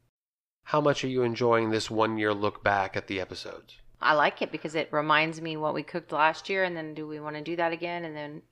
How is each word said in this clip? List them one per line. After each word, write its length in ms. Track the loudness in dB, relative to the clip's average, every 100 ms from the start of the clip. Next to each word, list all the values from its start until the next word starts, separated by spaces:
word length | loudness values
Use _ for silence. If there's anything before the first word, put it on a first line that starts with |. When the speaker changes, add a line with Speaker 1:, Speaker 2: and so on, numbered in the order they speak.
| _ _ _ _ _ _
Speaker 1:
How 160 | -2 2
much 240 | 4 2
are 40 | 0
you 140 | 0
enjoying 460 | 0 2 4 4 4
this 200 | 0 0
one-year 420 | 2 2 2 0
look 320 | 2 0 0
back 320 | 2 2 2 -4
at 100 | -4
the 120 | -4
episodes? 560 | -6 -8 -12 -14 -18 -20 -20 -2
Speaker 2:
I 120 | 2
like 300 | 4 4 0
it 100 | -6
because 220 | -6 -6
it 180 | -4 -2
reminds 480 | 0 2 4 2 -2
me 160 | -8 -4
what 160 | -2
we 100 | -4
cooked 300 | -6 -8 -4
last 380 | 2 2 2 -2
year, 120 | -2
and 120 | 0 -2
then 160 | -8
do 120 | -10 -10
we 140 | -8
wanna 200 | -8 -8
do 140 | -6 0
that 160 | 0
again? 320 | 0 -4 -6
And 100 | -6
then 280 | -8 -10 -12 -16